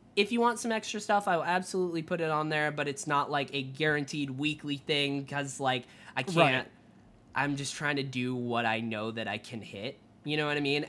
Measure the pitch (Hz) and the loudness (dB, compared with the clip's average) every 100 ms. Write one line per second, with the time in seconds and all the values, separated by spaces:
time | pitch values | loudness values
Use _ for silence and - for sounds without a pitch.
0 | - - 202 233 233 226 240 220 - 214 | -4 0 2 4 2 2 -2 -2 -2 -4
1 | - 202 202 175 147 180 185 185 180 170 | 2 2 4 2 2 0 0 0 0 -2
2 | 156 175 160 151 151 156 151 147 143 139 | -2 -2 0 0 2 2 0 0 -2 -4
3 | - 143 131 147 139 139 135 135 156 147 | 0 2 2 0 0 -4 -6 0 2 2
4 | 139 156 139 131 151 151 147 143 - 147 | 0 -4 -4 -2 -2 -2 -6 -4 0 0
5 | 139 139 135 143 139 135 135 127 - - | 2 0 -4 -4 -4 -2 0 0 -4 -16
6 | - - 131 170 151 131 120 - - - | -8 -6 2 6 6 4 -2 -12 -20 -20
7 | - - - - 143 143 139 - 147 143 | -20 -20 -6 0 0 0 -4 -2 0 0
8 | 139 127 123 127 120 117 117 113 113 110 | -2 -2 -2 -2 0 2 2 2 -2 -4
9 | 110 113 107 107 - 113 95 101 120 - | -4 -4 -4 -6 -6 -10 -10 -8 -8 -10
10 | - - 147 151 151 147 143 147 | -18 -12 -4 0 0 2 2 2